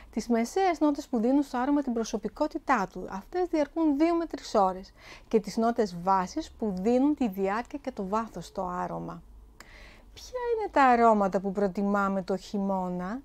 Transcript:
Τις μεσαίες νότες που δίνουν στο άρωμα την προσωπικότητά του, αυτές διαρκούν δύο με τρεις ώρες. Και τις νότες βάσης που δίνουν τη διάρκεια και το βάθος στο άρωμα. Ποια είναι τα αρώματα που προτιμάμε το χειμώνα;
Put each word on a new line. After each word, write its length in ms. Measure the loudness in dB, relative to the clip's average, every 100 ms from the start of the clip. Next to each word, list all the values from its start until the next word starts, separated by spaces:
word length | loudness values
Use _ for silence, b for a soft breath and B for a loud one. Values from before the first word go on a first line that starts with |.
| B
Τις 180 | -8 0
μεσαίες 520 | 0 0 0 2 2
νότες 280 | 2 0 -2
που 100 | 0
δίνουν 240 | 2 2
στο 160 | 2 -2
άρωμα 240 | 0 0
την 100 | 0
προσωπικότητά 960 | -2 -4 -4 -6 -4 -4 -2 0 2 0
του, 140 | -6 -10
αυτές 380 | -10 -6 -4 0
διαρκούν 500 | 0 0 2 2 4
δύο 160 | 4
με 120 | 2 -2
τρεις 280 | -8 -2
ώρες. 380 | 2 2 0 -10 B B B B
Και 120 | 0
τις 160 | 0 0
νότες 400 | 0 2 -2 -2
βάσης 480 | 0 2 0 -4 -10
που 240 | -6 -4 -2
δίνουν 340 | 2 4 4
τη 140 | 2 -2
διάρκεια 500 | 0 -2 -2 -6 -10
και 100 | -10
το 140 | -8 -4
βάθος 400 | -4 -4 -8 -10
στο 260 | -8 -6 -4
άρωμα. 400 | -6 -6 -10 -12 -18 -20 -20 -20 B B B B B
Ποια 260 | -20 -12 -6 -2
είναι 140 | -2 0
τα 120 | 4
αρώματα 580 | 6 6 6 6 2 0
που 120 | -2
προτιμάμε 720 | -2 -2 0 0 2 0 -2
το 140 | -4 -6
χειμώνα; 840 | -4 -4 -2 -2 -4 -6 -6 -8